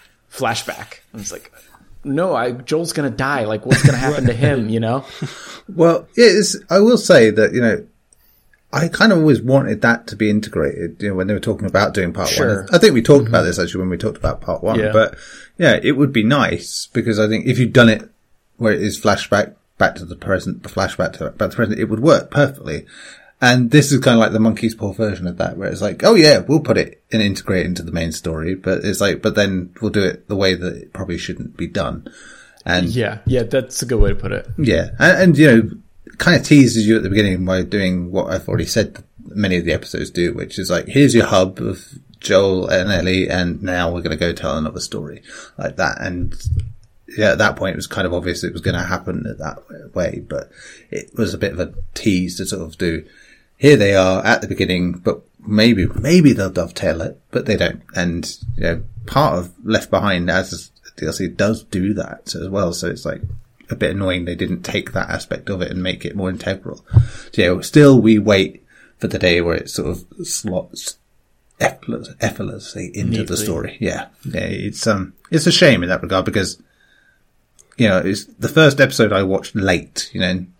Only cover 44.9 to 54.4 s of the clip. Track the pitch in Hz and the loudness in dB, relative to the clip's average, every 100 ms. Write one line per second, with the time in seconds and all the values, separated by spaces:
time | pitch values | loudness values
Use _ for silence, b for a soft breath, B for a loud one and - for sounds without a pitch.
44.9 | - 73 - - B B - - - 80 | -10 -12 -16 -20 B B -10 -10 -4 -4
45.9 | - 92 90 87 - - - - - _ | -4 -8 -6 -6 -6 -4 -4 -6 -12 _
46.9 | _ - - 104 123 104 - 95 - - | _ -14 -2 0 2 0 0 -6 -6 -8
47.9 | 107 90 87 87 87 90 82 90 87 90 | -6 -4 -4 -4 -6 -6 -6 -4 -4 -4
48.9 | 90 92 - - - 78 - _ - - | -6 -6 -8 -8 -10 -12 -14 _ -20 -10
49.9 | 95 85 - - 71 - B B B B | -6 -6 -6 -10 -12 -12 B B B B
50.9 | - - - 98 - 104 87 78 - - | -14 -12 -4 -4 -2 -6 -4 -8 -8 -10
51.9 | - 113 90 90 - 95 95 80 - 87 | -4 0 0 -2 -6 -8 -8 -10 -6 -4
52.9 | 80 - b b b b - 143 135 98 | -4 -10 b b b b 2 6 6 6
53.9 | 98 92 92 95 117 | 4 4 2 2 0